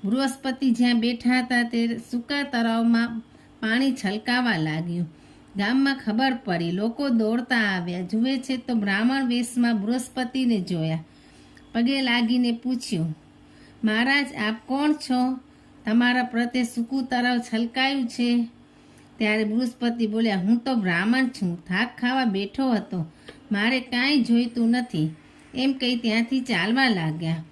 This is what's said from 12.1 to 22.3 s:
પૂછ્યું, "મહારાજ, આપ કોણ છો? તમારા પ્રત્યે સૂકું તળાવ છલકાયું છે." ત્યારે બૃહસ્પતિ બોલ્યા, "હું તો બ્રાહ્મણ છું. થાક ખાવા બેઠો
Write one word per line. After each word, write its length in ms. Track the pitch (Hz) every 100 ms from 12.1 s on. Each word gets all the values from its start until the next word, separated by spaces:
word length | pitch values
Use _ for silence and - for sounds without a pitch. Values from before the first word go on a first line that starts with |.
| 240 226 247 247
પૂછ્યું, 640 | 233 254 254 - 180 165 151 - - - - - -
"મહારાજ, 420 | 220 220 254 285 277
આપ 220 | - 214 226 -
કોણ 260 | 269 302
છો? 460 | 302 - 254 254 254 - - - -
તમારા 380 | - 226 240 247
પ્રત્યે 400 | 233 233 240 254
સૂકું 440 | 233 - 233 269 262
તળાવ 320 | 247 247 247
છલકાયું 680 | 233 226 233 262 269 277 233
છે." 400 | - 240 240 233 - - - - - - -
ત્યારે 280 | 220 214
બૃહસ્પતિ 640 | 214 220 247 - 240 233 220
બોલ્યા, 300 | 214 226 190
"હું 220 | 185 240
તો 160 | 262
બ્રાહ્મણ 540 | 247 185 170 202 254 254
છું. 360 | - 185 170
થાક 320 | - 185 233 -
ખાવા 240 | 247 269
બેઠો 480 | 240